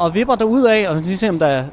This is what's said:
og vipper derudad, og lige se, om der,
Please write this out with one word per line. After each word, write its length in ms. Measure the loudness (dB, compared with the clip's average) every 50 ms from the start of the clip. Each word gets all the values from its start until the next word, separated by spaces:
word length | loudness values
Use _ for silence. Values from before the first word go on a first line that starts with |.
| -2
og 80 | -2 0
vipper 220 | -2 0 0 0
derudad, 520 | 0 0 0 2 2 4 4 2 2 0
og 140 | 0 -2 -4
lige 160 | -4 -4 -4
se, 120 | -2 -2 -2
om 100 | 0 0
der, 260 | 0 0 0 0 -4 -6